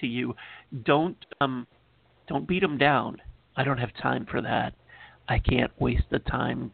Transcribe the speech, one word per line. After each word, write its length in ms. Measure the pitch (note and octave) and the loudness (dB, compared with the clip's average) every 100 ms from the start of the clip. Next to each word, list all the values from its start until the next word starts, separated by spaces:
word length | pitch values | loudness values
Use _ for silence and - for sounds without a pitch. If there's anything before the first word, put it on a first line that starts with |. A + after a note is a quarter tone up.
to 60 | C3 | -6
you, 260 | A#2+ B2 A#2+ - - - C3+ | -2 -4 -6 -12 -20 -12 -6
don't, 320 | A2+ D3 E3+ - - - | 2 4 4 -4 -12 -2
um, 280 | C#3 B2+ A#2+ _ _ _ _ _ - | -2 -2 -10 _ _ _ _ _ -6
don't 200 | D3+ D3+ | -6 -2
beat 160 | F#3 | 0
'em 140 | F#3 C#3+ | 0 4
down. 440 | C#3+ C#3 A2+ A#2+ - - _ - | 4 4 0 -8 -16 -20 _ -2
"I 60 | |
don't 160 | C3 B2+ | 0 0
have 160 | A#2+ - | -2 -4
time 240 | C3 B2+ A#2 | -2 -2 -2
for 140 | - | -4
that. 320 | A2 A2+ A2+ - _ - - - - | -2 -2 -2 -6 _ -20 -20 -14 -2
I 100 | A#2+ | 0
can't 320 | - B2 - - | 2 2 2 0
waste 300 | B2+ A#2 - | 0 2 2
the 80 | - | 0
time 540 | - B2 B2 B2 B2 | 0 -2 0 -2 -6